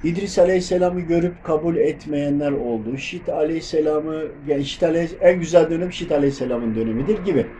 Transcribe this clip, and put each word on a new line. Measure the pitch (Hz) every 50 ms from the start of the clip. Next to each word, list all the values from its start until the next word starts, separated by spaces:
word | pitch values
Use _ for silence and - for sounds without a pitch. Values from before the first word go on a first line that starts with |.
| -
İdris | 160 170 190 196 190 - 202
Aleyhisselam'ı | 175 180 190 180 180 - 185 185 180 180 180 180
görüp | 175 160 170 170 170 175 175 - -
kabul | 175 160 151 165 170 170
etmeyenler | 175 151 151 160 - - 151 147 143 143 143 143 143 147 143
oldu. | 139 117 120 120 117 110 107 113 131
Şit | 135 - - 175 175 - -
Aleyhisselam'ı, | 151 160 151 156 165 160 - - - 156 156 151 151 151 151 160 156 156 156 147 - 143 143
yani | 147 147 139 143
Şit | 139 - - 185
Aleyh-, | 160 160 165 170 160 - -
en | 196 175 180 180
güzel | 165 156 170 170 165 160
dönem | 165 160 180 180 -
Şit | - 175 151
Aleyhisselam'ın | 156 143 143 139 135 - 131 123 123 117 120 113 107
dönemidir | 113 113 113 110 120 139 185 220 196 180
gibi. | 196 165 131 - - - -